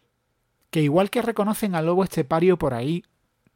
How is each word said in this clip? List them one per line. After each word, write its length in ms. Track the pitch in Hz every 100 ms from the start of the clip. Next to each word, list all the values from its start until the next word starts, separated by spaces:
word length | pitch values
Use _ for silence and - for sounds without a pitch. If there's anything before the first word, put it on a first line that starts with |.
| _ _ _ _ _ _ _
que 120 | 160
igual 280 | 147 170 202
que 120 | 240
reconocen 540 | 226 220 208 214 214 170
al 100 | 160
lobo 180 | 180
estepario 540 | 180 165 139 165 185 175
por 160 | 143
ahí, 300 | 120 135 170 - _ _ _ _